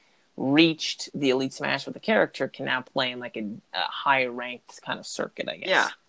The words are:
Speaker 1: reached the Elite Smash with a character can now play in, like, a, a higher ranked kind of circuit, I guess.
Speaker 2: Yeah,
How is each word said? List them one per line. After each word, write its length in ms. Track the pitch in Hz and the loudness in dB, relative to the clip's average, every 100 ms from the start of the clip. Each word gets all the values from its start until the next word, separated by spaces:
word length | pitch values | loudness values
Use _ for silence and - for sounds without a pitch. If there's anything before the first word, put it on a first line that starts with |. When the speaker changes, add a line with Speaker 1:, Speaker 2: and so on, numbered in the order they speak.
| _ _ _ - | _ _ _ -4
Speaker 1:
reached 720 | 127 143 165 156 - - - - | 2 6 6 6 -4 -6 -8 -2
the 140 | 139 | 2
Elite 220 | 127 135 | 2 0
Smash 320 | - 143 139 - | -4 -4 -4 -4
with 80 | - | -8
a 40 | |
character 480 | - 214 160 - 131 | 0 4 4 0 -6
can 180 | - 135 | -4 -2
now 160 | 127 | -2
play 300 | 127 139 127 | -2 -2 -2
in, 80 | 123 | -2
like, 180 | 120 117 | -8 -8
a, 80 | 107 113 _ | -8 -8 _
a 80 | 90 - | -4 -4
higher 420 | - 147 135 127 | -2 2 4 2
ranked 500 | 123 123 123 _ - | -2 -8 -10 _ -16
kind 160 | - 107 | -8 -8
of 60 | - | -6
circuit, 440 | - - - - | -6 -6 -6 -8
I 80 | 85 | -6
guess. 100 | - | 0
Speaker 2:
Yeah, 200 | 165 131 - | 2 2 -2